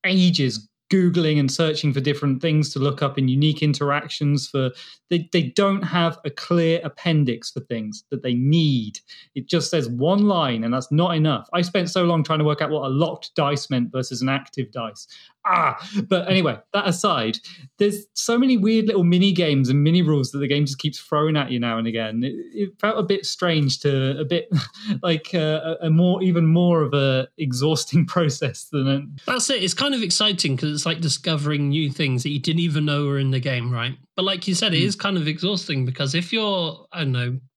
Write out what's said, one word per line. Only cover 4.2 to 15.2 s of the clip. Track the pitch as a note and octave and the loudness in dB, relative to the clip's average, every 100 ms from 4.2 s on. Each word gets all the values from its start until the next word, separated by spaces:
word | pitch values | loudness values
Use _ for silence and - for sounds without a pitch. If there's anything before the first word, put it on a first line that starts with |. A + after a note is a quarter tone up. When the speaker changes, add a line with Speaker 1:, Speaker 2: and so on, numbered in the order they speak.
| D3 C#3+ - | 0 0 -2
Speaker 1:
for, | C#3 B2+ - - - _ | -2 -2 -4 -20 -20 _
they, | F3 E3+ | -4 0
they | F3+ | -2
don't | C3 - G3 G3 | 0 2 2 0
have | E3+ E3+ E3+ D#3+ C#3+ | 0 0 0 -2 -10
a | |
clear | - - F3 E3 E3 | -12 -2 0 2 0
appendix | D#3 - F3 D#3 C3+ A#2 - | -2 -6 0 2 2 -2 -8
for | - | -12
things | C3+ A#2 G#2+ G#2 _ | -8 -8 -8 -12 _
that | C3+ | -8
they | B2+ | -4
need. | B2 C3+ D#3+ D#3 C3 G#2 - _ - - - | 0 2 4 4 0 -2 -12 _ -20 -12 -12
It | - | -2
just | F3 E3 | -2 0
says | E3 A#2+ | -2 -2
one | A#2+ D3 G3 G#3 | -2 0 2 4
line, | F3+ C#3+ A2+ | 2 0 -2
and | A#2 | -2
that's | B2+ B2+ | -4 -2
not | D3 F3 E3 | 0 2 2
enough. | D#3 B2 - | 2 0 -2
I | F3 | -2
spent | F3 G3+ F3+ | 0 -2 -2
so | F#3 F3 | 0 2
long | E3+ | 2
trying | D3+ D#3 | 0 2
to | D3+ | 2
work | D3 | 0
out | D3+ | -2
what | D3+ C3+ | -2 -2
a | |
locked | C3+ D#3+ - - - | 0 0 -2 -8 -2
dice | C#3+ D3 - | 0 -2 -2
meant | C3 A#2+ | -2 -2
versus | C3 B2+ B2 | -4 -6 -4
an | C3 | -2
active | C3+ C3+ - A#2 | -2 -6 -10 -8
dice. | B2+ A2+ G#2+ - - | -8 -10 -12 -20 -20